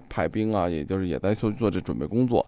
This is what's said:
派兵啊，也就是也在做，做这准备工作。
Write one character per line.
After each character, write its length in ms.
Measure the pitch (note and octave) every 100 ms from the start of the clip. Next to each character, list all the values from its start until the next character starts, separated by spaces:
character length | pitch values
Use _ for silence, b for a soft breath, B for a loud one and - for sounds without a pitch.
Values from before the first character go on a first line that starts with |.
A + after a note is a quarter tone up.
| -
派 200 | - E2
兵 260 | G#2+ A2
啊， 140 | G#2+ F2
也 160 | D#2+
就 120 | D2 F#2+
是 120 | F#2
也 100 | C#2
在 160 | F#2+
做， 160 | G#2+ A2+
做 180 | G#2 A2
这 120 | F#2
准 180 | - A#1
备 80 | D2
工 220 | A2+ B2+
作。 180 | A#2+